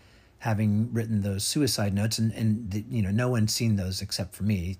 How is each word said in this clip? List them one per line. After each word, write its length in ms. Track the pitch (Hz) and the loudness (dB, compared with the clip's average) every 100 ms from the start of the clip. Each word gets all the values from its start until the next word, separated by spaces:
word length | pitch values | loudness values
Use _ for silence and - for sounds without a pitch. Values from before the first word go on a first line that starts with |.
| - - - _ | -20 -20 -20 _
having 520 | 117 104 107 104 120 | -2 2 2 2 2
written 300 | 117 113 107 | 0 0 0
those 200 | 101 98 | 0 -2
suicide 480 | - 156 139 - 101 | -2 0 2 2 0
notes, 240 | 98 110 110 | 2 0 2
and, 120 | 113 | 0
and 380 | 110 110 107 104 | 2 0 0 -2
the, 140 | 104 - | -6 -4
you 120 | 127 | -2
know, 80 | 95 | 0
no 180 | 104 123 | 2 2
one's 240 | 123 107 | 2 0
seen 240 | - 117 101 | 2 2 2
those 240 | 92 92 | 0 -4
except 320 | 98 - 98 | -6 -6 -8
for 100 | - | -4
me, 320 | 101 101 85 | 0 0 -2